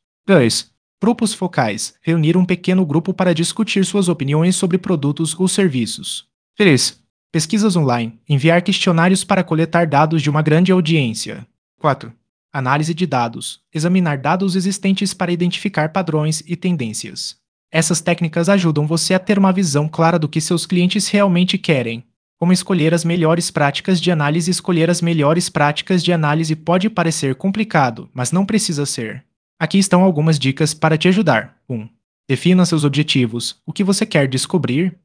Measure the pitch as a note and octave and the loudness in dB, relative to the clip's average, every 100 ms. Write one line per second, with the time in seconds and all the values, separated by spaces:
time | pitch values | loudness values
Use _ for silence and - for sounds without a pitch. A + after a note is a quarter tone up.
0 | _ _ - F#3 C3+ - - _ _ _ | _ _ 2 4 4 0 -8 _ _ _
1 | G#3 A#3 A3 - F3+ E3 A2+ G#2 - - | -2 0 -2 -2 -4 -2 -2 -4 -10 -8
2 | - E3 D3+ F3+ F3+ F3+ F3+ F#3 E3+ D3+ | -2 0 2 2 0 -2 0 0 2 0
3 | E3 F#3 F#3 E3 E3+ - G#3+ G3 F#3 G3+ | -2 -2 0 0 -2 -2 -2 0 0 0
4 | F3+ E3+ C#3 D3+ F3 F#3 F#3 F#3 F3+ E3+ | 0 -2 0 2 2 0 0 -2 0 -2
5 | C#3 D3 D#3+ - F#3 - F#3+ B2+ A2 - | -2 -2 -4 -2 -2 2 0 0 -4 -6
6 | G2 - - _ _ - G3+ B2+ - - | -12 -12 -14 _ _ 0 4 4 2 -6
7 | _ _ _ E3 D#3 A3 G#3+ F3 C#3 A#2+ | _ _ _ -6 -2 0 2 2 0 0
8 | A#2 - - C#3+ D#3 F3 F3 F#3+ F#3+ E3 | -4 -10 -2 2 4 4 2 0 0 2
9 | F3 F#3+ - F#3+ F3 D#3+ D#3+ E3+ E3+ C#3 | 2 2 0 -2 0 0 0 0 2 2
10 | D#3 D#3+ D3 D3+ D#3 D#3 F#3 F#3 D#3 D#3+ | 2 2 0 0 2 2 4 2 2 0
11 | B2 G#2+ G#2+ G#2+ A#2+ _ _ _ D3+ C3 | 0 -4 -10 -12 -16 _ _ _ -2 -2
12 | A2+ - _ _ _ A#2 B2+ D3 D#3 E3 | -6 -20 _ _ _ -6 0 0 0 -2
13 | F3+ C3 A#2+ A#2+ - - _ D#3+ E3 F#3 | -2 -2 -2 -6 -14 -16 _ -4 0 2
14 | E3+ C#3+ C3+ F3+ G3 F#3 F#3 G3 G3 F#3+ | 0 -2 -2 0 0 0 -2 -2 -2 0
15 | G3 - F3 F3 F3 - G3+ D#3+ D#3 F#3+ | -2 -4 -4 0 -2 -2 -4 -2 -2 -2
16 | E3 D3+ D3+ D#3 - F3 F3+ E3+ A2+ G#2 | -2 -2 -2 -4 -6 -6 -4 -4 -4 -8
17 | - - - - _ _ _ D#3+ D#3+ D#3+ | -12 -12 -12 -14 _ _ _ -2 0 -2
18 | - E3 E3 E3+ E3+ G3 F3 D3+ D3+ E3 | -2 -2 -2 -2 2 2 2 0 -2 -2
19 | - F#3 F#3 G3+ F#3+ F#3 F3+ C#3 D#3 E3 | 0 -2 0 2 2 2 0 0 -2 0
20 | E3 E3+ D#3 D#3+ - E3+ - F3+ F3+ G#3 | 2 2 0 -4 -2 -4 0 0 2 0
21 | - G#3 G3+ F3 F#3 F#3 - C#3 A2+ A#2 | 0 2 2 2 2 0 0 0 0 -8
22 | - _ _ _ E3+ F3+ - F#3 D#3 E3+ | -14 _ _ _ 0 0 0 0 2 0
23 | E3 F3 D#3 F3 - - C#3+ - - F3+ | 0 0 2 0 -2 -2 -2 -2 -2 0
24 | E3+ E3 D3 D#3+ E3 F3 - F3 E3 F3 | 2 0 0 0 -2 -2 0 0 2 2
25 | E3+ E3 C#3+ E3+ F3+ D#3 D3 D3+ - F#3 | 0 2 2 2 0 0 0 0 -2 0
26 | F3 E3+ D3+ D3+ D#3+ D#3 - F3+ G#3+ A3 | 2 0 0 0 -2 -4 0 0 0 0
27 | E3+ D#3 C3+ C3 F#3+ G#3 A3 E3 B2+ A2+ | -2 -2 -4 -2 -4 -2 -2 0 0 -2
28 | - B2 B2+ F3 G3 G#3+ - D3 C#3+ - | -12 -8 -2 -2 0 -2 -2 -4 -4 -6
29 | A2 A2 _ _ _ _ D#3+ G3 G3 F3+ | -8 -12 _ _ _ _ 0 0 4 4
30 | F#3+ D3+ D#3 D3+ C3+ C3+ D#3 - D#3 D#3 | 4 2 2 2 0 0 -2 0 0 2
31 | F3+ F#3+ F#3 A2 G#2+ _ - A#2+ G#2+ _ | 2 2 2 0 -2 _ -10 -10 -10 _
32 | _ _ - C3 E3+ F#3 F3 D#3+ D3 C#3 | _ _ -4 -2 2 4 4 2 0 0
33 | D#3 C#3 A#2+ A#2 - - - - G3 G3 | 0 0 0 -4 -8 -12 -12 -4 -2 0
34 | A3 D#3 C3+ B2+ - F#3 B2 C3 F#3 - | 0 0 0 -2 -2 -2 0 0 -2 -4